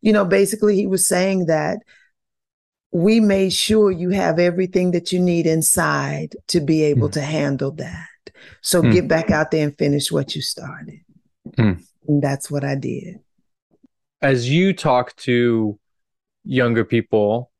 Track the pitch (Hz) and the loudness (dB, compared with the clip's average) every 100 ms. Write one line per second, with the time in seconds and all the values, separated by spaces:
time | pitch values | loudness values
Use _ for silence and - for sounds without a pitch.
0 | 214 214 185 196 196 220 208 196 202 185 | 4 2 2 2 2 2 2 2 0 -2
1 | - 180 190 190 170 156 151 202 _ _ | 0 0 0 0 0 0 -2 -6 _ _
2 | _ _ _ _ _ _ _ _ _ 175 | _ _ _ _ _ _ _ _ _ 0
3 | 180 226 214 190 190 175 - 220 208 180 | 2 4 4 2 0 -2 0 2 2 0
4 | 175 196 175 156 175 175 185 185 180 175 | -2 0 0 2 0 0 -2 0 0 -2
5 | 175 185 180 170 160 160 156 - 156 147 | -2 -2 0 2 2 0 0 0 0 -2
6 | 139 147 156 - - 170 143 160 151 139 | -4 -6 -10 -14 -2 -2 2 2 2 2
7 | 104 151 143 156 147 139 139 156 131 87 | 0 -4 -6 -4 -2 -2 -6 -6 -12 -12
8 | - _ - _ - - - 180 123 180 | -16 _ -20 _ -20 -14 -2 2 4 4
9 | - 160 165 156 156 160 147 143 147 143 | 2 -2 0 0 0 0 -2 -2 -2 0
10 | 143 156 139 156 - - - - - - | -2 -4 -4 -6 -8 -10 -12 -14 -18 -20
11 | _ _ _ _ - - 110 87 _ _ | _ _ _ _ -10 0 0 0 _ _
12 | - 147 139 139 - 143 139 139 - 139 | -2 0 0 -4 -6 -6 -4 -6 -6 -8
13 | - - _ _ _ _ _ _ _ _ | -12 -18 _ _ _ _ _ _ _ _
14 | _ _ 139 131 120 156 190 190 156 123 | _ _ 0 0 2 2 2 2 2 2
15 | 123 - - 120 120 113 110 104 _ _ | 0 -8 -2 2 2 2 -2 -6 _ _
16 | _ _ _ _ - 131 120 117 104 117 | _ _ _ _ -4 0 2 2 0 -2
17 | 113 110 104 113 131 _ | 0 0 2 -2 -6 _